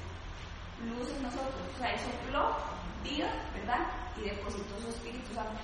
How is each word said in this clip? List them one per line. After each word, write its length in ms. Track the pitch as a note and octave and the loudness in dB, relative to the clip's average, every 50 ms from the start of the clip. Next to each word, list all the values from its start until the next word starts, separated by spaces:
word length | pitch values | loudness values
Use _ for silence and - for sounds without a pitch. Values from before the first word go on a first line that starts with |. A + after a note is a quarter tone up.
| - - - - - - - - - - - - - - - - A#3 | -4 -4 -6 -6 -6 -6 -6 -6 -6 -6 -6 -6 -6 -6 -4 -2 -2
luz 240 | A3+ A#3 B3 B3+ D4 C#4+ | -2 0 0 0 0 0
en 80 | C4+ C4 | 0 0
nosotros, 380 | B3+ B3+ C#4 C4+ C4+ C#4 C4+ C4+ C4 - | 0 0 0 0 0 0 0 -2 -2 -2
o 20 | |
sea, 160 | C4 A#3+ A#3 - | 0 2 2 2
Él 60 | - | 2
sopló 580 | - B3 B3 - - C4 C4+ D4+ - A3+ - - - - - - - - - - - | 2 0 -2 -2 -2 2 4 6 6 6 6 4 2 0 -2 -2 -2 -4 -2 -2 -2
vida, 280 | - C#4+ D4+ F4 A4 - - - - - | 0 2 2 2 2 2 0 0 -2 -2
¿verdad? 320 | G3 G3 A#3+ A#3+ D4+ E4+ - - - - - - | -2 2 4 4 4 4 2 2 -2 -2 -4 -2
Y 40 | A3 G#3+ G3 | -2 0 0
depositó 480 | G3+ G3+ - - G#3+ G3+ G3+ - G3 G#3 | 0 0 -2 -2 -2 -2 -2 -4 -4 -4
su 80 | A#3 A#3 | -2 -2
Espíritu 440 | A#3 - - A#3 A#3+ B3 - - A#3 | -4 -2 -4 -4 -4 -4 -4 -4 -2
Santo. 240 | A#3 A3 G#3+ G#3+ - | -2 -2 -2 -2 -4